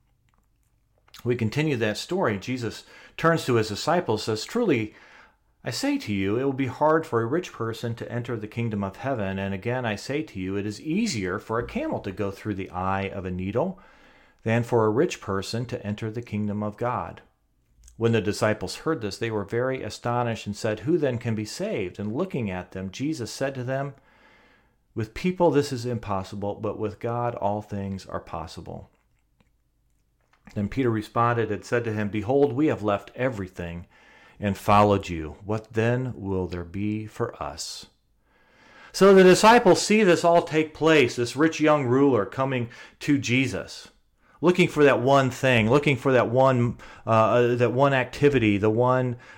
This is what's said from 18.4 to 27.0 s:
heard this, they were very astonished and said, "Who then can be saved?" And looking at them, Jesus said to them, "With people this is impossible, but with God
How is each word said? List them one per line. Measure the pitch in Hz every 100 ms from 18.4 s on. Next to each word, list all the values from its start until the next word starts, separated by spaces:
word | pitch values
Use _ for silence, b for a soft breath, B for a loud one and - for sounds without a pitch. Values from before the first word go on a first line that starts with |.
| 107 107 90 -
heard | - 160
this, | 107 -
they | 117
were | 107
very | 95 117 127 131
astonished | - - 120 120 120 110 -
and | 101
said, | 113 107
"Who | 120 175
then | 143 120
can | 120
be | 110
saved?" | 107 - 202 175 90 -
And | 104
looking | 117 185 151 107
at | 92 90
them, | 95 95
Jesus | 90 135 156 110
said | - 135 135
to |
them, | 123 135 143 139 b b b b b b b b _
"With | - 107
people | - 185 180 175
this | 139 143
is | 127
impossible, | 120 117 104 98 95 104 101
but | 101 107 -
with | 107
God | 95